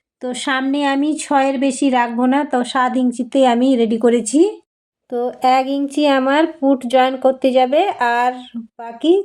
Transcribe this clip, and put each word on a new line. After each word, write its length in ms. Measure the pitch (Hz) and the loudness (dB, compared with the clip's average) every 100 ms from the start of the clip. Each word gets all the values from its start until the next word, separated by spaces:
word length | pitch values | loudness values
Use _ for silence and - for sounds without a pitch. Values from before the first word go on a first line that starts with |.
| _ _ | _ _
তো 120 | 254 | -10
সামনে 520 | 254 - 262 269 285 285 | -8 -4 -4 -2 -2 0
আমি 300 | 277 294 302 | 0 0 -2
ছয়ের 400 | - 285 269 269 | -2 0 0 0
বেশি 320 | 277 269 285 | -2 0 0
রাখবো 360 | 247 240 233 254 | 0 -2 -2 0
না, 200 | 269 294 | 0 0
তো 180 | 254 | -4
সাত 320 | 247 269 254 240 | -2 -2 -2 0
ইঞ্চিতে 520 | 254 233 247 277 262 | -2 -2 -4 2 2
আমি 280 | 233 254 262 | 2 2 2
রেডি 220 | 226 220 | 0 0
করেছি। 640 | 240 240 226 277 392 427 _ _ _ _ - | 0 0 0 2 2 -2 _ _ _ _ -10
তো 220 | 240 247 - | -6 -6 -2
এক 260 | 254 262 262 | 0 2 0
ইঞ্চি 400 | 277 277 285 294 | -2 -4 0 2
আমার 400 | 269 262 285 330 - | 2 2 2 0 0
পুট 260 | 269 269 247 | 0 0 2
জয়েন 300 | 254 254 262 | 2 2 2
করতে 340 | 262 262 269 | 0 0 0
যাবে, 380 | 254 254 294 403 - | 2 2 2 0 0
আর 320 | 240 240 247 254 247 233 226 - | 0 0 0 -4 -10 -16 -16 -16
বাকি 460 | 233 233 302 381 | -18 -4 0 0